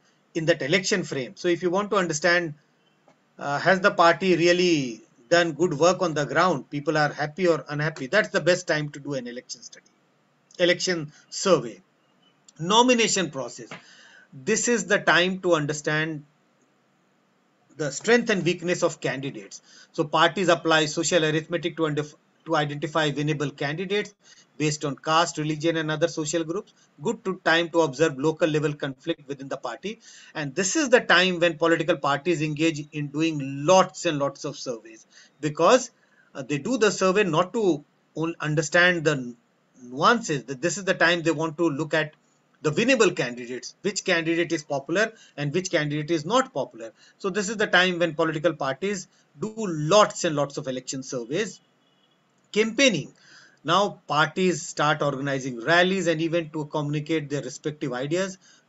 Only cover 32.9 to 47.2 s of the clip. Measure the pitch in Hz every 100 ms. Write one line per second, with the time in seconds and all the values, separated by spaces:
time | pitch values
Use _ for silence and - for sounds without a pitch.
32.9 | 151 147 147 165 151 135 139 151 185 -
33.9 | - 170 147 139 - 147 143 135 113 110
34.9 | 110 _ - - _ 151 151 175 247 -
35.9 | _ _ _ _ 143 - 147 220 254 214
36.9 | 185 190 196 190 156 180 233 196 147 -
37.9 | _ _ 156 165 165 151 151 151 180 175
38.9 | 170 151 139 120 117 _ _ _ _ 123
39.9 | 131 196 240 - 139 - 131 170 202 190
40.9 | 180 170 175 160 147 160 156 170 139 156
41.9 | 160 151 - _ _ _ _ 151 151 247
42.9 | 254 190 - 123 120 120 123 - - 196
43.9 | 202 - 170 160 165 160 160 - 139 -
44.9 | 180 220 - - - 143 170 185 165 147
45.9 | 151 151 165 156 247 - 143 117 113 113
46.9 | - _ _